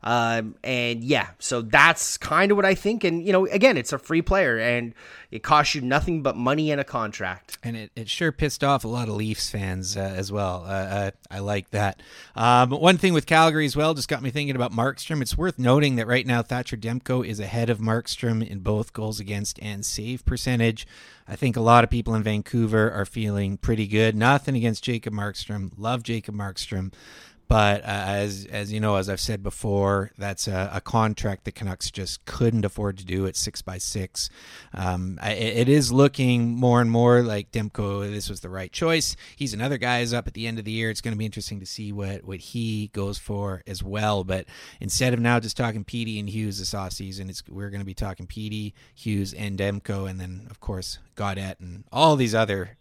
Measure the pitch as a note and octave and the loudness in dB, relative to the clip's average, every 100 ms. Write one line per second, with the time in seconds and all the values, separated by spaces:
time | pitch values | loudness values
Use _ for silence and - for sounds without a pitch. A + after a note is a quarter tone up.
0 | G#2+ A#2+ A#2 A#2 A2 - - B2 A#2+ A#2+ | 2 2 2 0 -4 -10 -4 -2 -2 -2
1 | A#2+ C#3 F#2+ - - B2 A2+ C#3+ D#3 E3 | 2 2 0 -6 -4 -4 4 8 8 6
2 | - - - D#3 G3+ G#3 F#3+ F#3 G3+ A3 | -2 -6 0 2 4 4 4 2 0 0
3 | F#3 E3+ F3 F#3 F#3+ G3 B3+ F3 A#2 C#3 | 0 0 2 2 4 4 4 4 -2 -6
4 | - E3 E3 F#3+ D#3+ A#2 A#2 A#2+ A#2 - | 0 0 2 2 2 2 2 0 -2 -10
5 | - - - A2 - D3+ D3 D3+ B2 C#3 | -20 -20 -14 -10 4 4 4 0 2 2
6 | - E3 C3+ A#2 B2 D3+ D#3 C#3+ C#3 B2+ | 2 0 0 0 0 2 0 -2 -2 -4
7 | A2 - F#2+ F2+ - - A#2+ A#2 G#2+ - | -4 -4 -6 -8 -12 -10 -8 -8 -10 -12
8 | A2 - E3 C#3+ D3+ - C#3 C#3 A2+ A#2+ | -8 -2 0 0 -2 0 2 2 0 -4
9 | A#2 G#2 A2 G#2+ - G#2+ G2 F#2 F#2 G2 | -2 -2 -2 -2 -4 -4 -4 -4 -4 -4
10 | F#2+ F#2+ G2 G2+ G2 F2+ F2 G2 F#2+ G2 | -4 -4 -4 -2 -2 -4 -4 -4 -2 -2
11 | G2 - _ F#2+ G2+ G2+ F#2 G#2 G2+ - | -4 -6 _ -8 -2 -4 -2 -2 -2 -4
12 | - - - - A#2 B2 B2 C#3 F3 F3+ | -16 -20 -16 0 6 6 6 6 4 6
13 | F#3+ E3 - D#3+ D#3+ D#3 D3 C3 D#3 D#3 | 4 2 4 6 6 4 0 2 0 0
14 | A#2 D3 C3+ C3+ C#3+ C3 B2 A2 B2+ C#3 | -2 -2 -2 -4 -2 -2 -2 0 -2 -2
15 | - D#3 B2 - F3+ D#3+ B2 C3+ D3 B2 | -6 -4 -2 -2 -2 2 6 6 6 2
16 | A2+ B2 C3 A#2+ A2+ B2 B2 A2 A2+ B2 | 2 0 2 0 0 -4 -4 -6 -4 -6
17 | - B2+ G2+ G#2 G2 A#2 A#2 A2 A2 A2+ | -2 -2 0 -6 -4 -2 0 2 2 2
18 | - - A#2+ A2+ A2+ G2 F#2 G#2+ A2 - | 0 -4 0 0 -2 -4 -2 -2 -2 -6
19 | G#2+ G#2+ G2 G2+ G2+ - G#2+ G2+ G#2 - | -6 -6 -6 -6 -6 -8 -10 -8 -6 -6
20 | G#2+ B2+ - B2 - B2 A#2 A2+ - - | -6 -4 -2 -2 0 2 2 2 -10 -18
21 | - - - G2+ B2 A#2 A2+ A#2+ A#2 A#2+ | -20 -20 -14 -2 0 2 8 8 8 2
22 | A#2 A2+ G#2+ G#2+ G#2 A#2+ A2+ A2 A2 G2+ | 0 0 0 -2 0 0 2 4 2 0
23 | G2+ - G#2+ G2+ G2 G2 - A2 G#2 G#2+ | -4 -2 -2 0 -2 -2 0 0 2 4
24 | A2+ G#2+ A#2 C#3 - C3 A#2 G#2+ - A#2 | 4 4 4 4 2 0 0 -2 -4 -4
25 | A2+ G#2+ G#2 F#2+ - G#2 F#2+ - A2 B2 | -4 -6 -6 -8 -8 -6 -6 -6 -4 -4
26 | A2+ A2+ - G#2 G2+ F#2 - G2 F#2 - | -4 -6 -6 -8 -8 -8 -6 -6 -6 -10
27 | - - - _ _ A2 G#2 G2+ - G2+ | -20 -20 -20 _ _ 4 6 2 -2 -4
28 | F#2+ G2+ G#2 G2 G2+ G#2+ G2+ G#2+ G#2+ G2 | -2 -2 -2 -4 -8 -8 -4 -2 2 2
29 | F#2+ F#2+ - G#2+ G2 - A2+ G2+ G2 G2+ | 0 -4 -4 -4 -6 -6 -2 2 2 2
30 | G2 - G2+ F#2+ - F#2+ F#2+ G2 - A#2 | -2 -6 -8 -6 -4 -2 -2 -6 -2 2
31 | A2 G#2+ G#2+ F#2+ - - G2+ F#2 - - | 2 0 -4 -4 -8 -8 -8 -6 -8 -6
32 | F#2 - - - A#2 A#2 G2+ - G2+ F#2+ | -8 -10 -10 0 2 2 0 -2 -4 -4
33 | F#2 F#2 F#2+ - - - - F#2 - G#2+ | -4 -2 -2 -2 -6 -6 -12 -8 -6 -6
34 | F#2 - - - - - - F#2 F#2 F2+ | -6 -6 -8 -10 -20 -20 -14 -6 -2 -2
35 | F#2 F2+ G2+ G#2 A2 A2+ B2 D3 B2 B2+ | -4 -6 -4 -2 -2 2 6 6 6 6
36 | C#3 C3+ B2+ B2 A#2 A#2+ B2+ A#2+ A#2 A#2 | 4 4 2 4 2 2 4 6 6 6
37 | A#2+ B2 A#2+ G#2 G2+ A#2 G#2 - G2+ G2+ | 8 6 4 -2 -4 -6 -4 -4 -4 -4
38 | G2+ G#2 - G2 F#2 F#2+ F#2 - E3 E3 | -6 -6 -8 -10 -10 -10 -10 -2 0 2
39 | - - - - C3+ G#2+ B2 C#3 B2 B2 | 0 -6 -14 -8 -6 -4 -2 -2 0 0
40 | A#2+ A#2+ A#2+ - A2+ A2+ G#2 A2 A2+ G#2+ | 0 -2 -4 -8 -6 -6 -6 -4 -2 -4
41 | A#2 G#2+ A2 G#2 - G#2 F#2 - G#2 G2+ | -4 -4 -4 -6 -10 -10 -10 -10 -8 -6
42 | G2 G2 - F#2+ - A#2+ A2+ G#2+ G#2 G#2 | -6 -8 -10 -14 -8 -6 -4 -4 -4 -6
43 | G2 G2+ - G2+ G2+ F#2 - F#2+ G2 G#2 | -6 -6 -6 -6 -4 -6 -10 -8 -6 -2
44 | G#2+ G2+ F#2 F#2 - - - - G2+ - | 0 0 0 -4 -4 -18 -20 -12 -4 0
45 | B2+ A#2+ A#2+ A#2+ A2 - A#2+ G#2+ G2+ A#2+ | 2 2 4 2 0 -4 -4 -4 -8 -6
46 | A2+ G#2+ G2+ G#2+ G#2+ G2 F#2+ G#2 F#2+ - | -6 -6 -6 -4 -6 -6 -6 -6 -8 -8
47 | F#2+ F#2+ F#2+ F#2+ - F#2+ G2+ G2+ G2 F#2 | -10 -10 -10 -12 -14 -12 -8 -8 -8 -6
48 | G#2 F#2 F#2 - G#2+ G#2+ G#2 - - _ | -8 -8 -12 -10 -8 -6 -8 -12 -20 _
49 | A2 G#2 G2 - G2+ G2 G2+ G2+ - G2 | -2 -2 -2 -4 -6 -2 -2 -2 -4 -6
50 | F#2+ F#2 F2+ F#2 A2+ - - F#2+ F2+ - | -4 -8 -10 -12 -14 -12 -8 -6 -8 -12
51 | - - G2+ F#2+ F#2+ F#2 F2+ F2+ - B2+ | -16 -6 -4 -4 -6 -10 -12 -14 -8 4
52 | D#3+ D3 A#2+ A2 A2 G2 F#2 - | 6 6 4 4 2 0 -4 -12